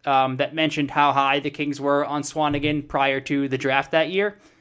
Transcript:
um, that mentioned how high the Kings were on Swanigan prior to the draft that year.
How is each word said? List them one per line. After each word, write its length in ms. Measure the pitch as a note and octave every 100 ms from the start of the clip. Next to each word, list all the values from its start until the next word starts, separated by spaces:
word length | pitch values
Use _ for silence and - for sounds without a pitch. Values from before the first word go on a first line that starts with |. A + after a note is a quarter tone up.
| -
um, 320 | C3+ C3 B2+
that 160 | C#3
mentioned 360 | D#3 D#3 D3+ C#3
how 220 | D3+ C#3+
high 260 | C3+ C#3 C#3+
the 120 | C#3+
Kings 320 | C#3+ D3 C#3
were 200 | C#3 C#3+ C3+
on 160 | D3
Swanigan 680 | C#3+ D#3 D3+ C#3+ D3+ D3+ C#3+
prior 320 | C#3+ C#3 C3+
to 260 | C3 C#3+ C#3
the 120 | C3
draft 320 | C3+ C#3 C#3
that 200 | D#3+ D#3
year. 280 | F#3+ G3+ G3+ - _